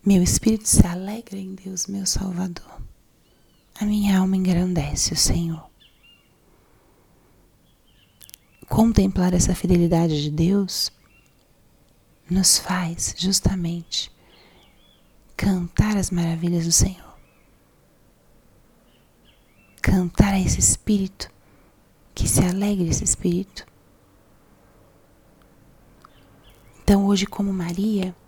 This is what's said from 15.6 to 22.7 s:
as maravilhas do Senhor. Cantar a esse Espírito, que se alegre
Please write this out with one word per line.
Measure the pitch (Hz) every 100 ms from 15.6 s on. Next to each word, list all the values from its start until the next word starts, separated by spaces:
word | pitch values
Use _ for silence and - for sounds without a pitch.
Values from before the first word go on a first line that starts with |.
| 175 - 208 208
as | -
maravilhas | 175 170 165 170 170
do | 170
Senhor. | 170 190 190 - - _ _ _ _ _ _ _ _ _ _ _ _ _ _ _ _ _ _ _ _ _ _ _ _ _ -
Cantar | - 190 180 - 202
a | 196
esse | 180 -
Espírito, | - - - 208 190 - - _ _ - _ _ _ _ _
que | - -
se | -
alegre | 180 185 202